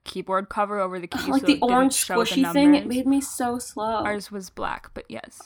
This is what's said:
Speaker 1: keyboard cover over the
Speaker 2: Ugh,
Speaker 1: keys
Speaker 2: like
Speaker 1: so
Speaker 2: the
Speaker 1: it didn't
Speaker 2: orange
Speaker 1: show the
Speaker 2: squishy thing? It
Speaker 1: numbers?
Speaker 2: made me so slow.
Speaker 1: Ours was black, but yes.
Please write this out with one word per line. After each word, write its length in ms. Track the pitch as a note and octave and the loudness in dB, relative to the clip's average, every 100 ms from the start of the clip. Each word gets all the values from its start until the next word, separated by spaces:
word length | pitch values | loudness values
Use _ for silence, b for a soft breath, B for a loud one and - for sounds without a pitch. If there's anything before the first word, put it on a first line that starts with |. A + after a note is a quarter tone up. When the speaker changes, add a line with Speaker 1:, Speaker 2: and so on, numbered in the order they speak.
Speaker 1:
keyboard 440 | - F#3 F#3 F#3+ G3+ | -14 -12 -4 -4 -4
cover 300 | - G3+ G#3 | -4 -2 -2
over 180 | F#3 F#3 | -4 -4
the 100 | F#3 | -8
Speaker 2:
Ugh, 60 | C4 | -6
Speaker 1:
keys 80 | - | -2
Speaker 2:
like 120 | C4+ | 0
Speaker 1:
so 40 | C#4 | 2
Speaker 2:
the 60 | |
Speaker 1:
it 80 | C#4+ | 2
didn't 120 | B3 | 4
Speaker 2:
orange 220 | B3 C4+ | 4 4
Speaker 1:
show 200 | - - F#3 | 2 -2 0
the 60 | |
Speaker 2:
squishy 280 | A3+ C#4 B3 | 0 2 2
thing? 220 | C#4+ D4 | 6 8
It 60 | C#4+ | 6
Speaker 1:
numbers? 160 | G#3+ B3 | 4 -2
Speaker 2:
made 100 | C4 | 2
me 140 | C#4 | 2
so 380 | C4+ - B3 B3 | 0 -4 -2 -4
slow. 460 | - - G#3+ A3 | -6 -6 -2 -2
Speaker 1:
Ours 260 | G#3+ G#3 G3 | -2 -4 -6
was 200 | G3+ F3+ | -12 -12
black, 400 | - F#2+ - - | -8 -6 -8 -12
but 100 | - - | -16 -14
yes. 320 | A2+ - - | -14 -14 -16